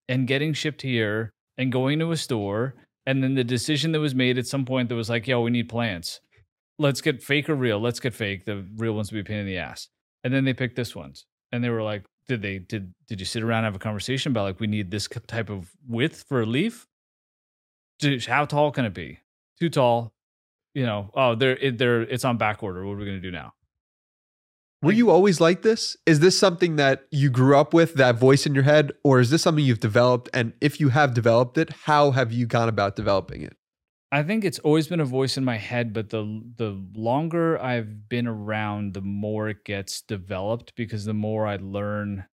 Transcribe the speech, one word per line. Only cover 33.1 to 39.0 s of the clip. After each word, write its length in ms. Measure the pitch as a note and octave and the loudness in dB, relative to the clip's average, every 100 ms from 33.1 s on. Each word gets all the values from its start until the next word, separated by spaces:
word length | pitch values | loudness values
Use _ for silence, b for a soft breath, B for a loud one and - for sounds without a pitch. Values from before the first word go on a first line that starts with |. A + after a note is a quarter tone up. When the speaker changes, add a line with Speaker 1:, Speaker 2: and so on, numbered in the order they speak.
| G2 E2+ - | 0 -2 -12
Speaker 2:
it? 120 | D2+ - _ _ _ _ _ | -14 -16 _ _ _ _ _
Speaker 1:
I 100 | C#3+ | -2
think 200 | D3+ A3 | 0 -2
it's 160 | G3 - | -2 -2
always 280 | D#3 D#3 D#3 | 2 2 2
been 120 | F3 | -2
a 60 | C#3 | -2
voice 320 | B2+ C3+ C3+ | -2 -2 -2
in 80 | C3 | -2
my 100 | A2+ | -4
head, 360 | G2 A#2+ A#2 | -4 -4 -2
but 160 | G#2+ G#2 | -6 -6
the, 320 | A2 G#2 A2 A#2 A#2 | -6 -6 -10 -12 -8
the 260 | A2 G2 F#2+ G#2 | -8 -8 -12 -6
longer 680 | A2+ C3+ D#3+ E3+ E3 E3 | -2 -2 -2 -2 0 -2
I've 480 | B2+ B2 G#2+ G#2+ G#2 | -2 -4 -4 -14 -8
been 180 | B2 A#2+ | -4 -4
around, 640 | G#2+ G#2 G#2+ G#2+ G#2 G2+ | -6 -4 -4 -2 -4 -6
the 80 | F#2+ | -6